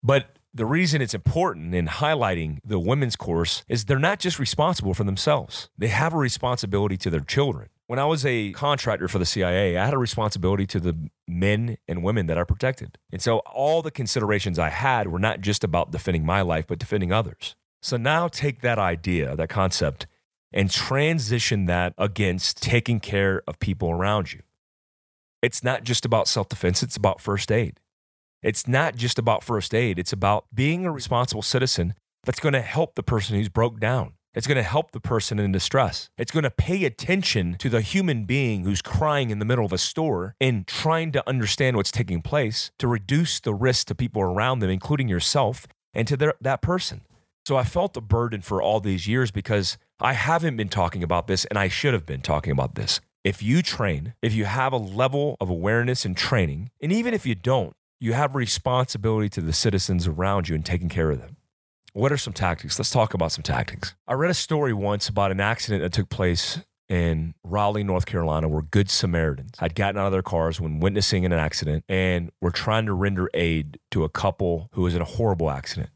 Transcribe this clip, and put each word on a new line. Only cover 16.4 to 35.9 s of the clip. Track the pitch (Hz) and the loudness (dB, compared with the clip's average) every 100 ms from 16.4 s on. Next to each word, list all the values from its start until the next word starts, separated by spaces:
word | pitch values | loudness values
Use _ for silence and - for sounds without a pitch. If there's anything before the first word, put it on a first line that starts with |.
life, | 90 80 80 | 2 0 -2
but | 85 | -6
defending | - 107 90 | -2 -2 2
others. | 101 101 - - - _ _ | 0 0 -8 -14 -16 _ _
So | - 123 | -6 -2
now | 120 156 170 | 2 2 0
take | - 147 127 | -2 -4 -2
that | 123 113 | 0 2
idea, | 92 82 85 87 69 73 | 0 0 0 0 -2 -2
that | 80 | -2
concept, | - 95 - 73 69 - _ _ _ _ | 2 0 2 -2 -2 -12 _ _ _ _
and | 95 98 | 0 0
transition | - - 135 151 165 110 120 - 107 90 | 0 0 0 2 0 0 0 0 0 2
that | 87 90 - | 2 0 0
against | 101 95 101 90 - - | -2 2 0 2 -2 -2
taking | - 120 117 117 | 2 2 2 -2
care | - 101 98 95 - | 0 0 2 0 -4
of | - | -6
people | - 92 85 | -4 -2 -2
around | 85 95 104 87 | 0 0 0 -2
you. | - - _ _ _ _ _ _ _ _ _ | -8 -18 _ _ _ _ _ _ _ _ _
It's | 117 - | 0 0
not | 123 110 | -2 -2
just | 117 123 | 0 -2
about | 120 113 - | 2 2 2
self-defense, | - 98 - 90 90 | 0 -2 0 0 2
it's | - - | -2 0
about | 98 92 | 0 0
first | - 101 - | -2 -2 2
aid. | 110 104 - _ _ _ _ _ _ | 0 0 -6 _ _ _ _ _ _
It's | - - - | -2 -2 0
not | 131 160 120 | 2 2 0
just | 120 - | -2 0
about | 117 107 | 2 0
first | - 113 - | 0 -4 0
aid, | 110 120 90 | 0 0 0
it's | 90 | -4
about | 101 98 104 - | 0 2 2 -2
being | 110 139 170 185 | 0 0 0 -2
a | |
responsible | 147 120 120 127 107 | -6 -2 0 0 -2
citizen | 104 127 127 - 87 - _ _ | 0 0 0 0 -2 -4 _ _
that's | - 120 | -4 0
gonna | 156 139 | 2 0
help | 117 139 170 | 0 -2 -2
the | - | -2
person | - 117 98 104 | 0 0 0 -2
who's | 98 | 0
broke | 113 117 113 | 2 0 0
down. | 107 127 - - _ - | 0 0 -2 -10 _ -6
It's | 117 | 0
gonna | 135 | 0
help | 98 127 160 | 2 0 -2
the | - | -6
person | - 117 - 104 | -2 0 0 0
in | 101 | 0
distress. | 95 - 135 120 | 0 2 2 2